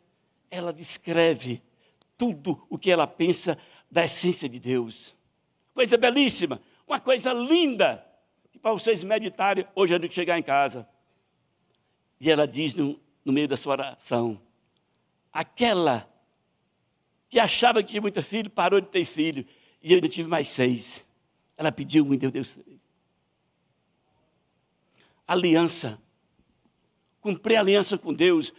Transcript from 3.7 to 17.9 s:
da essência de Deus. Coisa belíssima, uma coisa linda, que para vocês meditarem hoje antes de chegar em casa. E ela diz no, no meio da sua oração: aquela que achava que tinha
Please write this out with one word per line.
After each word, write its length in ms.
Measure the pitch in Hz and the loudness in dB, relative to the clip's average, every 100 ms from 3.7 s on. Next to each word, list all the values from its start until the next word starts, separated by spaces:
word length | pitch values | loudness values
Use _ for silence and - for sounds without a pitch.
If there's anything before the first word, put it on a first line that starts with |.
| - _ | -20 _
da 160 | 170 165 | -2 0
essência 420 | - 180 175 143 | 0 -2 -2 -6
de 120 | 120 | -8
Deus. 560 | 120 127 113 - - _ _ _ _ _ _ | -4 -2 -4 -12 -20 _ _ _ _ _ _
Coisa 240 | - 240 233 | -2 2 4
belíssima, 640 | 240 254 269 - 170 120 _ _ - | 4 4 2 2 -4 -6 _ _ -6
uma 120 | 285 | -4
coisa 320 | 247 247 254 | 0 0 0
linda, 720 | 240 247 339 311 220 160 117 - _ _ _ _ | -2 2 2 2 2 0 0 -12 _ _ _ _
que 80 | _ | _
para 140 | 220 | -2
vocês 300 | 208 226 202 | 0 0 -2
meditarem 640 | 190 220 214 - 196 196 - | 0 -2 -4 -2 -2 -2 -4
hoje 220 | - 190 175 | 0 2 2
antes 140 | 170 | -2
de 60 | - | -4
chegar 220 | 170 170 | -2 -2
em 60 | |
casa. 440 | 160 143 139 123 110 _ _ _ _ _ _ _ _ _ _ _ _ - | 0 0 0 -4 -16 _ _ _ _ _ _ _ _ _ _ _ _ -4
E 100 | 139 | 2
ela 180 | 151 147 | 4 2
diz 280 | 120 156 147 | 0 -4 -2
no, 240 | 143 - _ _ | -4 -4 _ _
no 80 | - | -2
meio 140 | 135 147 | 0 0
da 100 | 131 | -4
sua 160 | 143 | -4
oração: 640 | 135 135 127 - 120 117 101 _ _ _ _ _ _ _ _ _ | -4 -6 -12 -4 -2 -2 -6 _ _ _ _ _ _ _ _ _
aquela 760 | 156 165 - 240 190 160 117 - _ _ _ _ _ _ _ _ _ _ _ _ | -10 -8 -2 0 2 0 -2 -6 _ _ _ _ _ _ _ _ _ _ _ _
que 100 | 226 | 0
achava 420 | 214 - 240 220 | 2 2 2 2
que 80 | |
tinha 120 | 202 | 0